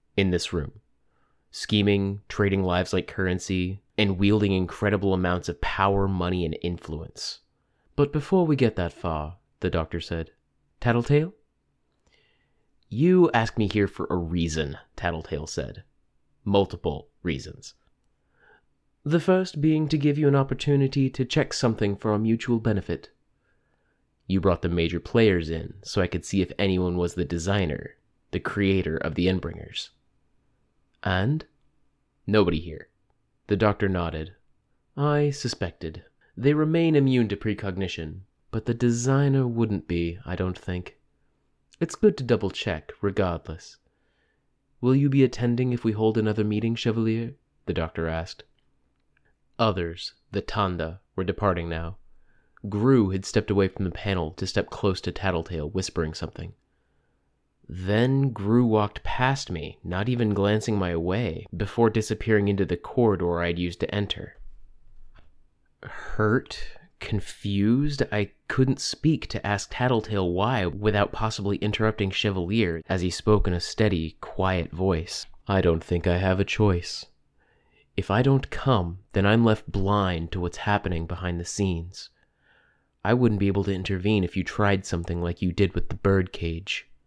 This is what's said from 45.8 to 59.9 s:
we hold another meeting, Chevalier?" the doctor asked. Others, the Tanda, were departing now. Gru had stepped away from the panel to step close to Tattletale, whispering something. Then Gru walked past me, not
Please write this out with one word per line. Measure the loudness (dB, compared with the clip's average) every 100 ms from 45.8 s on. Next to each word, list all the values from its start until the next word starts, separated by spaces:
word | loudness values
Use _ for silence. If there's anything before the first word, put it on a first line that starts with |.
we | 0
hold | 2 2 2
another | 0 0
meeting, | 0 0 0
Chevalier?" | -2 -2 0 0 -2 -4 -10 _ _ -6
the |
doctor | -4 -4 -4 -4
asked. | -4 -6 -12 -20 _ _ _ _ _ _ _ _ _ _ -2
Others, | 0 0 -4 -8 -14 -18 _
the | -8
Tanda, | -4 -2 -2 -2 -6 -8 _
were | -6
departing | -4 0 0 0 -4
now. | -6 -6 -10 -18 -20 -20 _ _ _ -6
Gru | 0 4 6 4
had | 0
stepped | -2 -2 0
away | 2 2
from | 0
the | -6
panel | -4 -4 -2 -2
to | -6 -6
step | -4 -4
close | -2 -2 -2
to | -6
Tattletale, | -4 -2 -2 -4 -6 -6
whispering | -4 -4 -4 -4
something. | -4 -10 -10 -14 -16 _ _ _ _ _ _ _ _ _ _ -16
Then | -8 0 2 4 2 0
Gru | 0 2 4 4
walked | 2 0 -4
past | -4 0 2 0 -4
me, | -8 -8 -12
not | -6